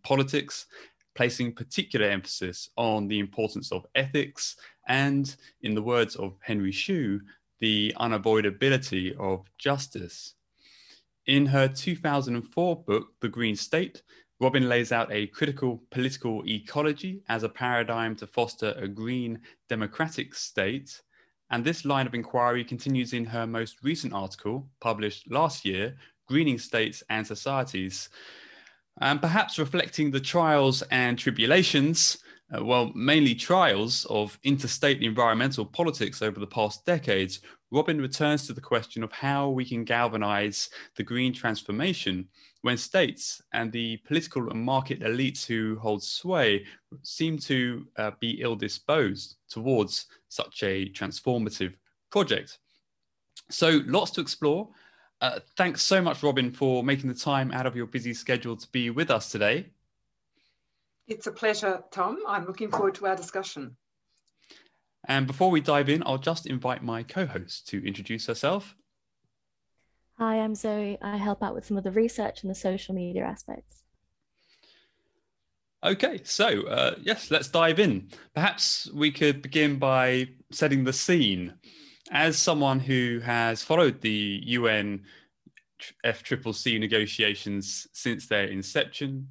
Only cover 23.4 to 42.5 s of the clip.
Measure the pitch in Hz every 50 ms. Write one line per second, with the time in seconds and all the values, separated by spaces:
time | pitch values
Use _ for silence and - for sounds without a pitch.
23.4 | 113 113 113 113 113 110 - _ - 135 165 156 - - - 101 98 98 - -
24.4 | - 101 113 135 139 139 _ _ - 117 113 104 107 104 101 - - - 117 135
25.4 | 160 160 135 - - 98 95 92 101 120 135 - - - _ _ _ _ 127 147
26.4 | 165 151 127 113 - - - 117 113 107 - - - _ 110 110 110 - 110 -
27.4 | - 139 139 135 127 131 - 95 95 95 92 - - - _ - - - - -
28.4 | - - - - - - _ _ _ _ _ - 131 135 147 143 139 165 165 214
29.4 | 220 - - - 156 135 139 175 - - - - 156 147 135 135 135 135 - 175
30.4 | 165 156 151 147 139 135 131 131 - - - 127 123 123 120 120 - 135 113 104
31.4 | 110 117 147 185 185 - - 143 139 151 165 160 - - - - - - - -
32.4 | _ _ - - 113 110 123 123 120 107 - - 117 135 147 156 151 131 117 117
33.4 | - - 180 190 180 151 101 98 107 117 123 - - - 110 107 104 104 - -
34.4 | _ 139 143 135 139 120 - - - 143 139 - 117 113 110 117 120 117 113 113
35.4 | 123 135 135 123 107 - - - 175 165 147 - 117 98 - - 110 110 101 98
36.4 | 101 101 - 120 110 107 - - _ - 175 160 135 - 101 95 95 92 95 -
37.4 | - - - _ _ _ - 139 151 175 165 151 135 131 135 - 156 147 151 147
38.4 | 139 - 120 123 - - 127 117 113 - - 117 113 110 - - - 139 139 139
39.4 | 139 139 135 127 127 123 123 117 117 117 120 120 120 117 107 110 107 101 104 101
40.4 | 104 107 101 - - - - - - - _ - 110 98 120 123 127 127 123 -
41.4 | - 117 113 - - - 104 110 151 190 180 - - 101 92 90 92 - _ _
42.4 | _ -